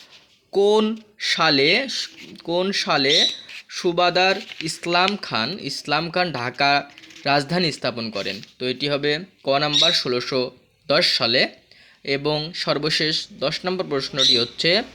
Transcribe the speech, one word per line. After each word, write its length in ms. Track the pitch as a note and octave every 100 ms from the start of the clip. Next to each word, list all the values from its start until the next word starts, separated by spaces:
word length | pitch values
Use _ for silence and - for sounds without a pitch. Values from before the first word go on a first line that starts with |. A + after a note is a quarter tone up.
| - - _ _ _
কোন 440 | F#3+ G3+ G#3+ G#3+ A3 - -
সালে, 680 | - F3+ D#3+ C#3 D3 G#3+ C4+ - - - - -
কোন 280 | - E3+ F#3+
সালে 560 | G3 G3+ D3+ C3+ E3+ A#3+ - - - -
সুবাদার 680 | - F3+ E3+ F3 F3 F#3 G3 - -
ইসলাম 560 | D#3+ - F3 F3 F#3+ G3+
খান, 400 | - A#2 A#2+ G3+
ইসলাম 500 | C#3 - - D3 E3
খান 200 | F3+ F3+
ঢাকা 580 | C3+ B2 - C#3 C#3+ - - - - C#3+
রাজধানী 460 | C#3+ C#3 F3 E3
স্থাপন 380 | - C3+ A2+ A2+
করেন? 320 | G2+ F#2+ G2 - -
তো 80 | B2+
এটি 220 | B2+ C#3+
হবে 300 | C#3+ D3 D3+ F#3+ _
ক 60 | C#3+ C#3
নাম্বার, 320 | D3 D3 E3
ষোলোশো 600 | - C#3+ B2 - C3 B2+ - _ _ -
দশ 180 | D3+ F3
সালে। 420 | - A#2+ B2 - - _ - - _
এবং 480 | - C#3 D3 D3+ D#3
সর্বশেষ 720 | - - C#3+ D#3 - D#3 D#3+ - -
দশ 160 | C3+ D#3+ F3+
নম্বর 200 | F#3 D#3+
প্রশ্নটি 520 | C#3 C3 C#3+ C3 A#2+
হচ্ছে 440 | A#2+ - E3 G3 C4